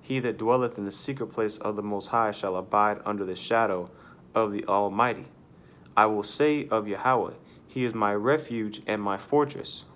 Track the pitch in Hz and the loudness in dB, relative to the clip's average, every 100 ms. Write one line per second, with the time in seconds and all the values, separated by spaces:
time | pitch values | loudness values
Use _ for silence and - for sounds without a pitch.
0 | - 135 120 101 110 127 123 117 101 - | -2 -2 -2 -2 2 2 2 -2 -8 -6
1 | - 139 113 - 107 104 104 104 104 101 | -8 -6 -6 -2 -2 -2 -4 -2 -4 -4
2 | 95 120 110 101 101 92 92 104 104 104 | -2 0 0 0 -4 -4 0 4 4 2
3 | - 104 95 90 - 117 113 92 85 - | -4 -4 -4 -6 0 2 2 0 -4 -12
4 | - - - - 110 101 - 98 101 98 | -20 -20 -4 0 0 -2 0 2 2 2
5 | 123 - - - - - - - - - | 0 0 -10 -20 -20 -20 -20 -20 -2 4
6 | 107 107 104 - 147 147 135 113 104 98 | 4 4 -2 2 2 2 0 -2 0 -2
7 | 123 127 90 - - - - 131 123 113 | 2 2 2 -6 -20 -20 -10 -2 -2 0
8 | 104 104 113 151 151 117 107 104 - 107 | 0 2 2 2 0 -6 -6 -6 -4 -2
9 | 101 98 - 147 143 139 - - - | -2 -4 0 0 0 -4 -12 -12 -16